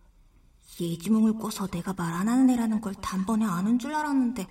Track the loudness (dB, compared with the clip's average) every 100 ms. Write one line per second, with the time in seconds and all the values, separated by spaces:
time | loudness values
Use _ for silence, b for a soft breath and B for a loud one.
0 | _ _ _ _ _ _ -18 -6 -4 -4
1 | 0 4 4 2 -6 -6 -6 -6 -6 -4
2 | -4 -2 2 6 6 4 2 -2 -4 -8
3 | -6 -4 0 0 0 0 0 0 0 -4
4 | 0 0 0 -2 -8